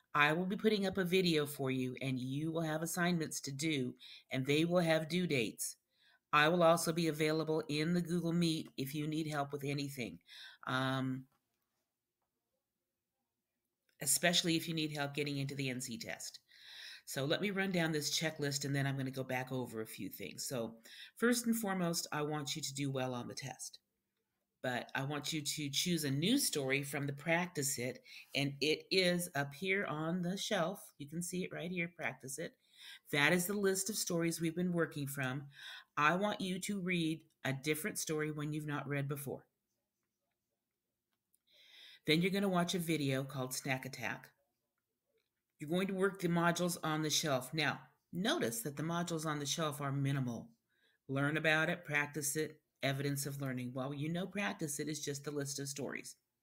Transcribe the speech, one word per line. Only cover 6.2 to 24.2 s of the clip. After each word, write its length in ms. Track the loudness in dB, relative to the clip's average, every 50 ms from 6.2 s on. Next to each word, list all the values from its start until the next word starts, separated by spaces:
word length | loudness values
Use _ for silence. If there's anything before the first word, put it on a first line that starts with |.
| _ _
I 160 | 6 6 8 8
will 160 | 8 8 8
also 300 | 8 8 6 4 2 2
be 160 | 2 2 2
available 540 | 2 2 2 2 2 2 2 2 0 0 0 0
in 260 | 0 0 2 2 2
the 80 | 2
Google 320 | 2 0 0 0 2 2 2
Meet 360 | 4 4 4 2 2 -2 -6 -6 -6
if 180 | -6 -4 -2
you 120 | -4 -2 -2
need 200 | -2 -2 -2 -2
help 240 | -2 -2 -2 -2
with 140 | -4 -4 -4
anything, 540 | -2 -2 -2 -4 -4 -4 -4 -6 -6 -8 -12 _ -20 -20 -18 -18 -18 -18 -12 -6 -4
um, 580 | -2 0 0 0 0 0 0 -2 -2 -4 -8 -12 _ _ _ _ _ _ _ _ _ _ _ _ _ _ _ _ _ _ _ _ _ _ _ _ _ _ _ _ _ _ _ _ _ _ _ _ _ _ _ _ _ _ _ _ _ _ _ _ _ _ _ _ _ -4
especially 540 | 0 2 2 4 4 4 4 4 4 4 2
if 140 | 2 2 0
you 40 | -2
need 220 | 0 -2 -2 -2
help 180 | -2 -2 -2 -2
getting 240 | -2 -2 0 0 -2
into 160 | -2 -2 -2
the 160 | -2 -2 -2
N 120 | -2 -4
C 160 | -4 -6 -6 -8
test. 420 | -8 -8 -8 -8 -10 -12 -12 -14 _ _ -20 -20 -20 -20 -18 -16 -16 -16 -16 -16 -12 -8
So 140 | -4 -2 0
let 160 | 0 2 2
me 120 | 0 0
run 200 | 0 0 0 2
down 220 | 2 2 2 2 2
this 260 | 0 0 0 0 0
checklist, 460 | 0 0 -2 -2 -2 -2 -2 -2 -2
and 100 | 0 0
then 100 | 0 0
I'm 120 | 0 0 -2
gonna 140 | -4 -4
go 120 | -4 -4 -4
back 260 | -4 -2 -4 -4 -2
over 300 | -4 -4 -4 -4 -6 -8
a 80 | -8 -8
few 220 | -8 -8 -8 -8
things. 360 | -8 -10 -12 -10 -10 -8 -8
So 280 | -4 -4 -4 -4 -4 -8 -12 -18 -20 -18 -18 -18 -18 -4
first 300 | 2 4 4 4 4 2
and 100 | 0 0
foremost, 500 | 0 0 0 0 2 2 2 0 0 -2 -2
I 100 | -2 -2 -2
want 340 | 0 -2 -2 -2 -4 -4 -4
you 40 |
to 120 | -6 -6 -4
do 180 | -2 -2 0
well 220 | 0 0 0 -2 -2
on 160 | -4 -4 -6
the 40 | -8
test. 460 | -8 -8 -10 -10 -10 -12 -12 -14 -16 _ _ _ _ _ _ _ _